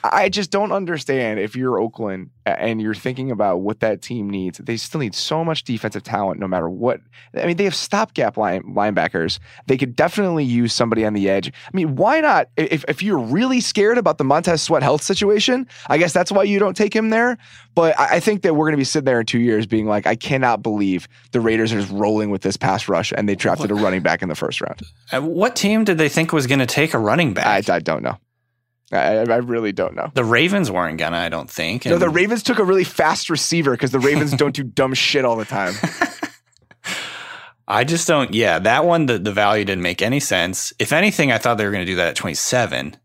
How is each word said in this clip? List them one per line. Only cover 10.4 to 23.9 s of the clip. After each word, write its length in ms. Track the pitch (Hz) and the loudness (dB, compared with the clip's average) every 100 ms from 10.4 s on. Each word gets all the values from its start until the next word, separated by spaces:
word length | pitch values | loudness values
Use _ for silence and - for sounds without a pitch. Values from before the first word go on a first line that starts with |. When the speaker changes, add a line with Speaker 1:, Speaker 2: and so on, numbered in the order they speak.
| 135 | 0
Speaker 1:
use 280 | 120 120 | 0 0
somebody 300 | - 117 110 107 | 0 0 2 0
on 60 | |
the 140 | 104 98 | 0 2
edge. 200 | 98 95 | 0 -2
I 220 | - - 190 | -14 -6 -2
mean, 200 | 160 131 | -2 2
why 260 | 202 311 | 2 4
not? 280 | 302 185 131 - | 4 2 0 -2
I-, 120 | 156 | -2
if, 160 | 156 - | -2 -2
if 140 | - | -4
you're 160 | 196 170 | 0 0
really 420 | 113 160 254 254 | 0 0 2 0
scared 360 | - - 208 247 | 0 2 2 4
about 220 | 180 160 | 2 2
the 40 | |
Montez 380 | 135 151 175 160 | 2 2 4 0
Sweat 220 | - 160 | 2 2
health 180 | 135 151 | 4 2
situation, 680 | - 190 202 214 240 254 254 - - | 0 0 2 2 2 0 -2 -14 0
I 100 | 143 | 2
guess 160 | 170 | 4
that's 180 | 175 180 | 2 2
why 120 | 196 | 2
you 160 | 202 196 | 2 2
don't 180 | 202 180 | 0 0
take 180 | 208 220 | 0 0
him 140 | 220 | 0
there. 300 | 220 240 233 - - - | 2 0 -2 -10 -20 -4
But 260 | - 165 - | 2 4 4
I, 180 | 143 170 | 4 4
I 20 | |
think 240 | 190 208 | 2 2
that 100 | 185 | 2
we're 140 | 151 156 | 4 2
gonna 100 | 151 | 2
be 60 | |
sitting 220 | 131 156 135 | 0 0 2
there 140 | 120 | 2
in 40 | 113 | 2
two 140 | 120 | 0
years 260 | 120 110 110 | 2 2 0
being 220 | 113 107 | 0 2
like, 180 | 104 98 | 0 0
"I 100 | 117 | -2
cannot 460 | - 135 127 107 | -2 0 2 0
believe 460 | 113 107 98 92 - _ _ | -2 0 0 -2 -4 _ _
the 100 | 123 | 0
Raiders 320 | 113 113 110 | 2 2 0
are 60 | 113 | -2
just 120 | 98 | -4
rolling 380 | 98 104 107 107 | -2 0 0 0
with 140 | 98 | -2
this 120 | 95 - | -2 -2
pass 300 | 95 95 - | -2 -2 0
rush 240 | 87 - | -2 0
and 160 | - 104 | -2 -2
they 80 | 98 | 0
drafted 360 | - 80 98 | 0 -2 -2
a 20 | 104 | 0
Speaker 2:
What? 80 | |
Speaker 1:
running 180 | 104 | 0